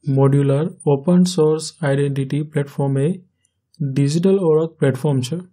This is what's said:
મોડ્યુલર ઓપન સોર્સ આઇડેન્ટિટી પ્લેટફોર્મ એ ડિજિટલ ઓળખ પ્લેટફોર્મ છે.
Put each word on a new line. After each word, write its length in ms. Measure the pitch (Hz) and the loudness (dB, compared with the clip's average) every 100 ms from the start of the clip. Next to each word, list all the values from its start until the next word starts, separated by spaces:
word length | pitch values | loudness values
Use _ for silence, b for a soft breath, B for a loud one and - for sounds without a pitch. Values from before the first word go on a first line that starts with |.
| - | -2
મોડ્યુલર 600 | 135 139 139 139 139 165 - - | 2 2 2 2 0 -2 -4 -2
ઓપન 380 | 139 139 180 | 0 2 2
સોર્સ 500 | 180 175 156 156 156 _ | 2 2 0 0 -4 _
આઇડેન્ટિટી 600 | 151 139 143 139 135 143 | -2 0 -2 -2 -4 -4
પ્લેટફોર્મ 540 | 151 147 143 - 139 135 | -4 -6 -6 -4 -2 0
એ 260 | 143 190 _ _ _ _ _ _ | -2 -4 _ _ _ _ _ _
ડિજિટલ 580 | 143 135 139 156 185 196 | -4 0 0 2 2 2
ઓળખ 320 | 175 156 165 | 2 2 0
પ્લેટફોર્મ 500 | _ 143 - 151 135 | _ -2 0 -2 -2
છે. 160 | 123 165 180 | -2 -8 -10